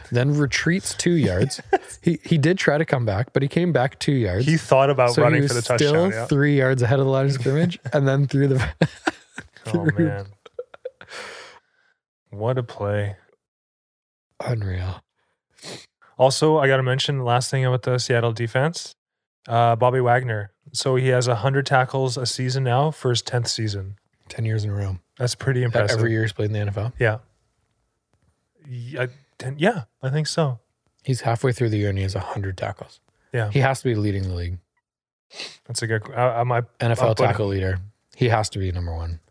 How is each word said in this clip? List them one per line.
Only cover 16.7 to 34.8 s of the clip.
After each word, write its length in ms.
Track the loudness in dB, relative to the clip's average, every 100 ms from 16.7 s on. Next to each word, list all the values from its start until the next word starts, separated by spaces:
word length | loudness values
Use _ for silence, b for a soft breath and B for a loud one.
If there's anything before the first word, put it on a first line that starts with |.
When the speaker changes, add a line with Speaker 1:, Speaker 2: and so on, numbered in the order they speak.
| 2
Speaker 2:
mention, 400 | 2 0 -2 -2
last 260 | 0 0 0
thing 160 | 0 0
about 160 | 0
the 140 | 0 -2
Seattle 340 | 0 0 0
defense, 640 | -2 -2 0 0 -4 -14 -18 _ _ _ _ -2
uh, 280 | 2 4 4
Bobby 240 | 2 4
Wagner. 520 | 2 2 0 -4 -8 _ -12
So 240 | -4 0 2
he 120 | 2
has 200 | 2 2
a 80 | 0
hundred 300 | 0 0 2
tackles 500 | 2 2 0 -2 -2
a 100 | -4
season 360 | -4 -4 -2
now 280 | 0 2 0
for 180 | 0 -2
his 120 | -2
tenth 240 | -2 -4 -2
season. 500 | -4 -4 -6 -10 -14 _ _ -14
Speaker 1:
Ten 160 | -6 -2
years 180 | -2
in 60 | -2
a 40 | -4
row. 220 | -4 -6 _ -4
Speaker 2:
That's 160 | -4 -2
pretty 260 | -2 0
Speaker 1:
That 40 | 0
Speaker 2:
impressive. 300 | 2 2 2
Speaker 1:
every 140 | 2
year 100 | 0
he's 100 | -2
played 120 | -2 -4
in 60 |
the 60 | -2
N 80 | -4
F 80 | -4
L? 160 | -6 0
Speaker 2:
Yeah. 180 | 0 -2 _ _ _ _ _ _ _ _ _ _ _ _ _ _ -16
Yeah, 360 | -14 -10 -6
I, 40 | -6 -8 _ -12
ten, 160 | -10 0
yeah, 260 | 0 0 -6 _
I 80 | -4
think 180 | -2 -2
so. 320 | -2 -2 -4 _ _ _ _
Speaker 1:
He's 180 | -4 -2
halfway 300 | 0 0 0
through 180 | 0 0
the 80 | 0
year 120 | 0
and 80 | 0
he 60 |
has 100 | -2 -4
a 40 |
hundred 360 | -6 -6 -6 -6
tackles. 420 | -8 -8 -16 -20 _ _ _
Speaker 2:
Yeah. 160 | -4 0
Speaker 1:
He 100 | 2
has 200 | 2 0
to 40 | 0
be 100 | 0
leading 280 | 0 0
the 120 | -2 -4
league. 240 | -6 -8 _ _